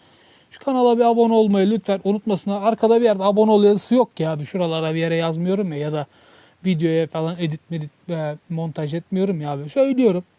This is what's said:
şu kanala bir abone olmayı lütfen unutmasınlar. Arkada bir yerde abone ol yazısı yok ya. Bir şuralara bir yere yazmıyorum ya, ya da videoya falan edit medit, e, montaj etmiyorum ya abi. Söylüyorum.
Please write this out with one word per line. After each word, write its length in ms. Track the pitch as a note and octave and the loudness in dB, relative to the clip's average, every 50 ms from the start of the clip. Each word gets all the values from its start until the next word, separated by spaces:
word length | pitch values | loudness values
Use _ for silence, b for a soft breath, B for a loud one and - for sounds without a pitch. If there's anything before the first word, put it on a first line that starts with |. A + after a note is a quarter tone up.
| b b b b b b b b b b | b b b b b b b b b b
şu 140 | - - - | -20 -10 -6
kanala 340 | C#4+ C4 B3+ B3 A#3+ A#3 A#3 | -4 0 2 2 2 4 4
bir 40 | |
abone 300 | A#3+ A#3 A#3 A#3 A#3 A3+ | 4 2 4 4 2 4
olmayı 380 | A3+ A3+ A3 G#3 G3 G3 F#3+ G3 | 4 4 4 4 2 2 2 2
lütfen 300 | A3 G#3+ - - G3 G3 - | 0 0 -2 -2 -4 -2 -2
unutmasınlar. 580 | G3 G#3 G#3+ - A3 G3 E3+ - G3+ G3+ G3+ | -2 -2 -2 -2 -2 -4 -2 -2 -4 -4 -2
Arkada 380 | G3 A3 A3+ - - A3 A#3 A#3 | -2 -2 0 2 2 4 4 4
bir 40 | A#3+ | 4
yerde 200 | A3+ G#3 F#3+ F#3+ | 2 2 2 0
abone 260 | G3+ G3+ G#3+ G#3+ G#3+ | 2 2 4 4 4
ol 140 | A3 G#3 G#3 | 4 6 6
yazısı 300 | G3+ G#3 G3 - - A#3 | 4 4 2 0 2 2
yok 260 | B3+ A#3+ - _ - | 2 2 0 _ -4
ya. 200 | D#3+ D#3+ D#3+ D3 | -4 -4 -4 -6
Bir 40 | D3 | -6
şuralara 500 | - - F#3+ F3+ E3 D#3+ D#3+ D#3+ D#3+ D#3+ | -8 -4 -4 -2 -2 -2 -2 -2 -2 -2
bir 60 | E3 | -2
yere 160 | E3 E3 E3 | -2 0 0
yazmıyorum 560 | E3 E3+ E3 D#3+ E3 E3+ F3+ F#3+ G3 G#3 F3 | -2 -2 -2 -4 -2 -2 -2 -2 -2 -2 -4
ya, 60 | D3+ C#3+ | -6 -6
ya 140 | D3 D3+ | -6 -4
da 140 | D3+ D3+ C#3 b b b b b b b b b b _ - | -4 -6 -6 b b b b b b b b b b _ -4
videoya 420 | F#3 F#3 D#3 E3+ E3 D#3+ E3 D#3+ | -2 0 0 0 0 0 0 -2
falan 300 | D3 - E3 D#3+ E3 F3+ E3+ | -2 -4 -6 -6 -6 -4 -4
edit 220 | F3 D#3+ D3+ D#3 - _ | -4 -4 -6 -8 -10 _
medit, 200 | E3+ D#3+ D3+ D3 - _ _ - | -8 -8 -8 -10 -14 _ _ -8
e, 280 | F3 D#3+ D#3 D3+ D3+ D3+ _ - | -6 -6 -6 -6 -8 -10 _ -10
montaj 460 | E3+ E3 E3 E3 D3 - D#3 D3 D3 | -8 -6 -6 -6 -6 -8 -6 -6 -6
etmiyorum 460 | E3+ E3 _ G3 F#3 F#3+ G3 F#3+ D#3 | -8 -8 _ -2 -2 -2 -2 -2 -4
ya 100 | D3 D3 | -6 -6
abi. 200 | D3 C#3 D3 D3 | -6 -8 -8 -6
Söylüyorum. 540 | - C#4 C4 C#4 C4+ B3+ C4 A3+ F3 F3+ F3+ _ _ | -2 0 0 0 2 2 2 2 2 0 -4 _ _